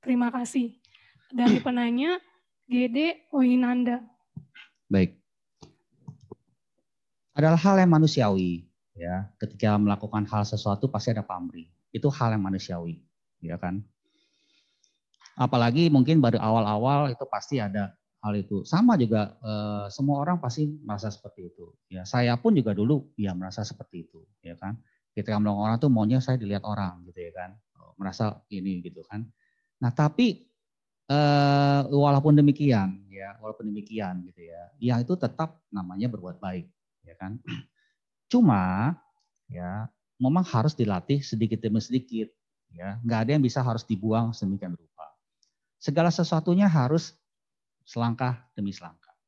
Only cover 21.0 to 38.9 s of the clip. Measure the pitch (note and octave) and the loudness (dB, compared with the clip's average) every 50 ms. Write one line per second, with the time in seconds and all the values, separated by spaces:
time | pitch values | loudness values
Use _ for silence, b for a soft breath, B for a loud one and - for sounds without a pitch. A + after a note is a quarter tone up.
21 | G#2+ A2 G2 - _ - _ - F2+ F2 _ - - - _ _ _ _ F#2 F#2 | -6 -8 -10 -10 _ -20 _ -18 -18 -18 _ -18 -20 -20 _ _ _ _ -14 -14
22 | F#2 F#2+ - B2 B2 A#2+ A#2+ B2 - A3+ A3 E3 A#2 G#2+ G#2 F#2 G#2 A#2 D3+ C#3+ | -12 -4 -2 0 0 0 0 0 2 2 4 4 2 0 0 0 2 0 0 0
23 | C3+ - _ - G#2 G2 F2+ F2+ F#2 F#2 F#2 - G2+ - - - F#2+ _ - F2+ | -2 -8 _ -6 -6 -4 -4 -6 -8 -10 -8 -8 -8 -8 -10 -16 -18 _ -16 -18
24 | E2 _ _ E2 - _ _ _ _ E2 E2+ - - F#2+ G#2 A#2 _ _ _ _ | -18 _ _ -20 -20 _ _ _ _ -20 -18 -14 -12 -12 -12 -12 _ _ _ _
25 | _ _ _ - G#2 - A2 G#2 G#2+ G#2+ G2+ G2+ G#2 A2 A2+ A#2 C#3 D3 B2+ A2+ | _ _ _ -10 -6 -4 -2 -2 0 -2 -2 -2 -2 -2 -2 0 2 2 2 2
26 | G#2+ G#2+ B2 C3 B2+ - B2+ B2 A2 G2+ G2+ G2 G2 G#2+ G#2 G#2 G2+ F#2 F2 F2 | 2 2 2 0 0 0 -2 -4 -2 -4 -6 -6 -4 -6 -6 -4 -6 -6 -8 -10
27 | F2 F#2 F2 F2+ F2 E2+ E2 F#2 F2+ F2+ G2 A2 _ _ _ _ F2 E2 _ _ | -20 -20 -16 -16 -16 -14 -14 -14 -16 -16 -16 -20 _ _ _ _ -20 -20 _ _
28 | G2 F#2+ F#2 - A2+ G#2+ G#2 - _ _ G#2 G2 F#2 G2 F#2+ F2+ F2 F2 - - | -10 -10 -6 -4 -4 -4 -4 -8 _ _ -12 -8 -6 -6 -6 -6 -8 -12 -16 -18
29 | D#2+ _ G2+ G#2 A#2 A2 _ _ _ _ _ _ _ _ _ _ - B2 A#2+ - | -20 _ -12 -12 -12 -12 _ _ _ _ _ _ _ _ _ _ -6 -4 0 0
30 | D3+ D3+ D3+ - B3 A#3 - - _ _ _ _ _ _ _ _ _ _ _ _ | 0 0 2 2 2 2 2 -2 _ _ _ _ _ _ _ _ _ _ _ _
31 | _ _ C#3 D3 D3 D3 C#3+ C#3+ C#3+ C#3+ C#3 C#3+ C#3+ C#3 C#3+ C#3 C#3 - C#3+ C#3+ | _ _ 2 2 4 4 4 4 4 4 4 4 4 4 4 2 2 2 2 4
32 | C#3+ D3 C#3+ C#3 C#3 D#3 D3 D3 D3 C#3+ C#3 - D3 C#3+ B2+ G#2+ G2 F#2+ F#2+ F#2+ | 4 6 4 4 6 6 6 8 8 6 4 4 4 2 4 4 2 0 -4 -6
33 | G2 G2 G2 F#2+ F#2+ G2 G2 G#2+ A2 G#2+ G#2+ - - G#2+ G#2 G#2 G2+ G#2 A2 A2 | -12 -20 -18 -16 -14 -16 -16 -14 -12 -12 -12 -10 -10 -10 -10 -10 -12 -10 -8 -8
34 | G#2 F#2+ F2+ F2+ F2 F2+ - _ E2+ E2 E2 E2+ F2 F2 _ _ A#2 B2 B2 A#2+ | -8 -6 -8 -10 -12 -14 -18 _ -20 -20 -20 -20 -20 -20 _ _ -2 0 0 0
35 | A#2+ A#2+ F3+ F3+ - - - - D#3+ D#3+ - _ _ _ - G2+ F#2 F2+ F2+ G2 | 0 -2 -4 -4 -4 -6 -6 -6 -8 -8 -8 _ _ _ -12 -10 -10 -10 -8 -6
36 | A2 B2 A#2 G2 F2 F#2 F2 - - F#2+ F#2 F2+ E2 - _ _ _ _ _ _ | -6 -6 -6 -8 -12 -14 -16 -12 -10 -8 -8 -8 -10 -12 _ _ _ _ _ _
37 | _ E2+ E2 _ F#2+ F#2+ G#2+ B2+ _ - F3 D#3 - _ _ _ _ _ _ _ | _ -20 -20 _ -14 -12 -12 -12 _ -12 -12 -12 -12 _ _ _ _ _ _ _
38 | _ _ _ _ _ _ - B3 A#3+ F3 A#2 G2 F#2 F#2 F#2 F#2+ A2 C#3 | _ _ _ _ _ _ 2 4 6 6 6 4 2 0 0 0 0 -2